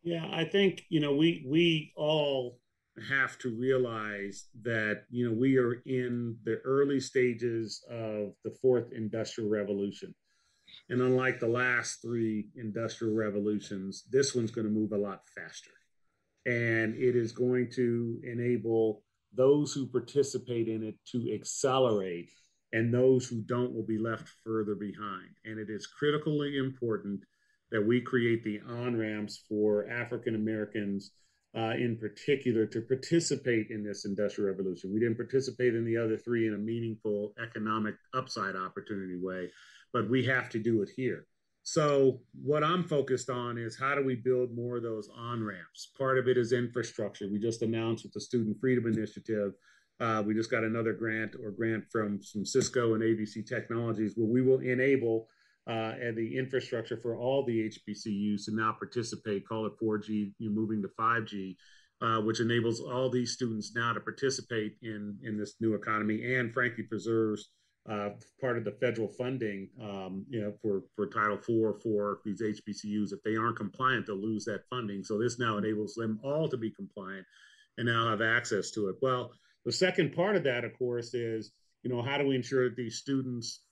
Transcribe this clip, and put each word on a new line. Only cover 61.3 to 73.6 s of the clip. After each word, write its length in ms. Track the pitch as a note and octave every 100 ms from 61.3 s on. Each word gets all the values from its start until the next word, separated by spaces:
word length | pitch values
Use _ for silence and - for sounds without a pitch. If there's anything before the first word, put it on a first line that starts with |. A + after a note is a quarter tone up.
| G2+ F#2+ F2 - - _ _
uh, 180 | A#2 A2+
which 200 | G#2+ A2+
enables 400 | A#2 A#2+ A2+ A2+
all 280 | - B2+ C3
these 220 | B2 A#2+
students 420 | - A#2+ A2 G#2
now 200 | A#2 A#2
to 60 | A2
participate 760 | - G#2+ C3+ - - A2+ G#2+ -
in, 360 | A#2 G#2+ G#2 G2+
in 140 | C3 G#2+
this 180 | G#2 -
new 120 | A2+
economy 640 | G#2 A2+ G#2+ G#2+ G#2+ A#2+ C3
and, 180 | A#2
frankly, 300 | B2+ B2 A#2
preserves, 640 | G#2 G#2+ A2+ A2+ A2 G#2 - _ _ _ -
uh, 200 | G#2 G#2 - - _
part 160 | C3 A#2
of 80 | G#2
the 60 |
federal 360 | - B2 A2 G#2
funding, 640 | - B2 B2+ A2 G2 F#2+ -
um, 440 | G#2 G2 F#2+ F#2+ A2+
you 120 | A#2+
know, 120 | G#2 G#2
for, 220 | A2 G2 - -
for 120 | G2+
Title 300 | A2+ G#2 G2+
four 420 | - A2+ A2 G2+
for 380 | A#2 G#2 G#2 G2 A2
these 160 | F#2
H 200 | A2 G#2 -
B 80 |
C 160 | G2+ G#2 G#2
Us. 120 | G2
If 100 | G2
they 140 | A2 A2+
aren't 200 | A2+
compliant, 500 | A2+